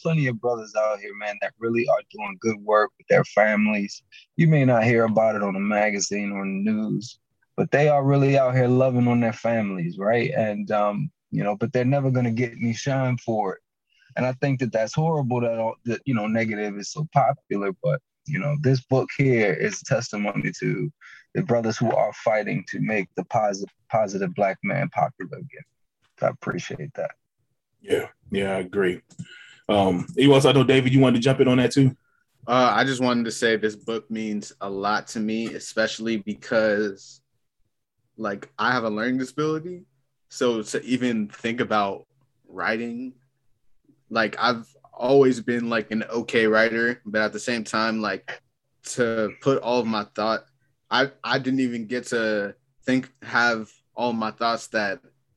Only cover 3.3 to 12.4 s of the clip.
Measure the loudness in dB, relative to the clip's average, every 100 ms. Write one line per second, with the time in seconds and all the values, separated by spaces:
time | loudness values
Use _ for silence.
3.3 | 2 4 4 2 0 -4 -10 _ -20 _
4.3 | 2 4 6 4 4 4 4 4 2 2
5.3 | 0 -2 -2 -2 0 0 0 -4 -4 -4
6.3 | -6 -6 -4 -2 -2 -2 -6 -8 -18 _
7.3 | _ _ -4 0 4 4 4 4 4 4
8.3 | 4 4 2 4 4 4 2 2 2 0
9.3 | -2 -2 -2 -2 -4 -6 -4 0 0 0
10.3 | -2 -2 -4 -2 0 0 -2 -6 _ -8
11.3 | -4 -2 -2 -2 0 2 2 2 0 0
12.3 | 0